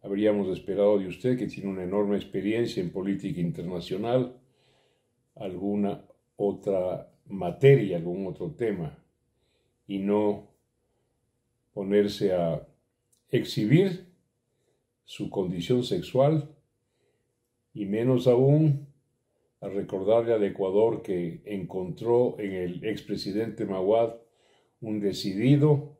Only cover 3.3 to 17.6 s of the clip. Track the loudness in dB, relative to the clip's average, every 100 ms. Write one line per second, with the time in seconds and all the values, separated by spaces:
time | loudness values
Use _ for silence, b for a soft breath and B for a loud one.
3.3 | -4 -4 -4 -8 -8 -6 -6 0 0 0
4.3 | -8 _ _ _ _ _ _ _ _ _
5.3 | -14 -12 -8 -4 -2 -2 -4 -14 _ _
6.3 | -4 -2 -2 -2 -2 -2 -6 -10 _ _
7.3 | -6 -6 4 8 8 6 -4 -4 -6 -8
8.3 | -8 -10 -4 -4 -4 -8 -12 _ _ _
9.3 | _ _ _ _ _ -8 -4 0 2 2
10.3 | -2 -8 _ _ _ _ _ _ _ _
11.3 | _ _ _ _ -8 2 4 4 2 0
12.3 | 2 0 -2 -8 _ _ _ _ _ _
13.3 | -4 -2 -2 4 6 4 0 -12 _ _
14.3 | _ _ _ _ _ _ _ _ -10 -6
15.3 | -4 -2 -4 0 0 0 -4 -2 2 4
16.3 | 4 -2 -14 _ _ _ _ _ _ _
17.3 | _ _ _